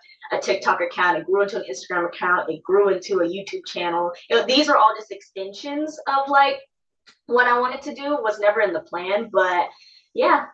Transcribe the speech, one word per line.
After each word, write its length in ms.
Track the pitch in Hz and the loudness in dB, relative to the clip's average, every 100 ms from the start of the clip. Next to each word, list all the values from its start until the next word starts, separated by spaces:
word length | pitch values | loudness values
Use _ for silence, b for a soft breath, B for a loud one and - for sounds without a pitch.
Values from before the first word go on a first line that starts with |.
| B B B | B B B
a 60 | - | -4
TikTok 420 | - 190 214 180 | -2 -2 0 0
account. 360 | 170 - 180 190 | -2 0 0 0
It 80 | 170 | 0
grew 160 | 196 | 0
into 140 | 202 202 | 0 -2
an 80 | - | -8
Instagram 360 | - - 180 170 | -10 -6 -4 -4
account. 420 | - 180 180 160 | -2 0 0 0
It 120 | 160 | -6
grew 280 | - 202 196 | 2 4 4
into 300 | 165 - 185 | 2 0 0
a 60 | 170 | 0
YouTube 380 | 190 - 185 - | -4 -8 -10 -10
channel. 460 | 185 175 170 175 - B | -6 -4 -2 -2 -6 B
You 60 | 233 | 2
know, 100 | 214 | 4
these 220 | 269 294 | 4 4
are 80 | 285 | 6
all 180 | 196 - | 4 2
just 140 | - | -10
extensions 880 | 190 - 190 190 - 285 285 311 - 277 | -16 -14 -10 -10 -10 -8 -6 -6 -6 -2
of, 220 | 277 277 | 0 4
like, 320 | 277 277 - - _ _ _ _ _ - | 4 4 0 -10 _ _ _ _ _ 0
what 200 | 240 247 | 2 4
I 100 | 247 | 2
wanted 240 | 247 269 | 0 -4
to 120 | 294 | -10
do. 240 | 233 285 285 | -8 -4 -2
Was 160 | 214 208 | -2 0
never 220 | 208 220 | 2 2
in 120 | 196 | 0
the 80 | 160 | -2
plan, 480 | - 175 185 202 226 | -6 -8 -2 -4 0
but 360 | 190 185 175 - b b b b | 0 2 0 -2 b b b b
yeah, 320 | 226 302 - - | 0 2 2 0